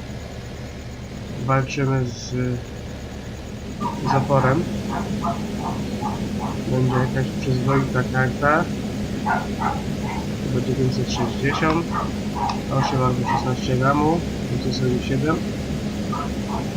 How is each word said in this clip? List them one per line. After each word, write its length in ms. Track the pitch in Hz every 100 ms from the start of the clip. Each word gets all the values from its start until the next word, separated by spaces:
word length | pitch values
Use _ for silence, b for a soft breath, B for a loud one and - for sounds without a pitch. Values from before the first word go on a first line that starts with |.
| - - - - - - - - - - - - - - 127
walczymy 600 | 135 131 143 135 135 123
z 300 | 107 - 127 123 120 - - - - - - - - - - - - - - 135
zaporem. 520 | 135 - 135 127 147 - - - - - - 698 679 - - - - - - - - - - - - -
Będzie 240 | 127 127 127
jakaś 360 | 131 135 135 -
przyzwoita 640 | - 127 127 135 135 127 123
karta. 500 | 131 127 - 143 156 175 - - - - - - - - - - - - - - - - - -
Chyba 120 | 123 127
dziewięćset 440 | 131 127 127 123
sześćdziesiąt, 760 | - - 104 135 147 160 160 170 - - - - - - - -
osiem 300 | 139 127 131
albo 360 | 127 127 120 131
szesnaście 380 | 131 127 - 127
ramu, 360 | 135 147 151 170 - - -
dziewięćset 560 | 127 131 127 131 127 -
siedem. 280 | 135 147 180 208 - - - 202 - 202 208 220 - - - -